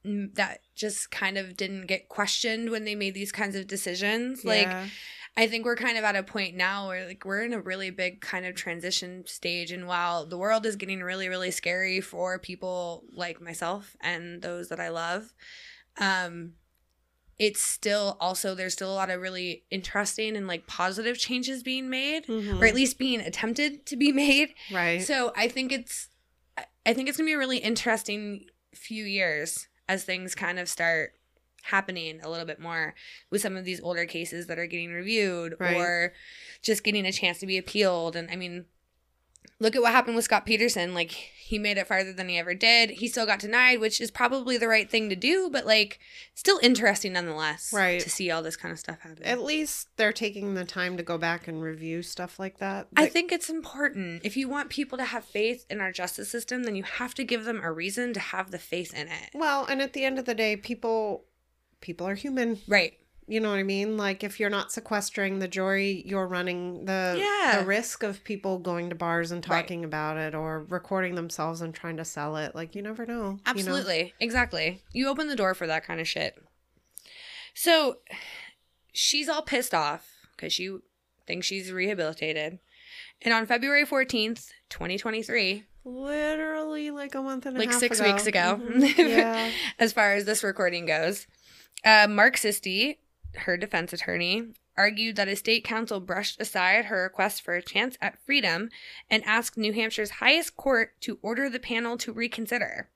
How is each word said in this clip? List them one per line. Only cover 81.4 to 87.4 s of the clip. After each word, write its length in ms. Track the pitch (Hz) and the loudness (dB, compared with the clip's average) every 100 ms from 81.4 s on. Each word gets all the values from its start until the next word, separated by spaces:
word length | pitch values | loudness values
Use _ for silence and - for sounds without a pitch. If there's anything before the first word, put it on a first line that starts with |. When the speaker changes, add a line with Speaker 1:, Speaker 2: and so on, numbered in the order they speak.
| - | -2
Speaker 1:
she's 240 | 196 185 | -4 -4
rehabilitated. 840 | 185 190 202 156 160 160 156 151 185 _ _ - - - _ | -2 -2 0 -2 -2 -2 -2 -4 -8 _ _ -20 -18 -18 _
And 100 | 233 | 2
on 140 | 226 220 | 2 2
February 380 | 240 277 285 285 | 0 4 4 4
fourteenth, 640 | 269 262 233 220 226 - - _ | 2 2 0 0 -4 -10 -20 _
twenty 300 | - 170 196 | -8 -4 -2
twenty-three, 640 | 226 220 214 233 185 202 - - | -2 -4 0 2 2 0 -8 -18
Speaker 2:
Literally, 1080 | 254 254 277 294 302 311 311 311 311 302 294 | -12 -8 -4 -2 0 0 -2 -4 -4 -4 -6
like, 220 | 285 285 262 | -6 -6 -4
a 60 | |
month 220 | 269 262 | -4 -4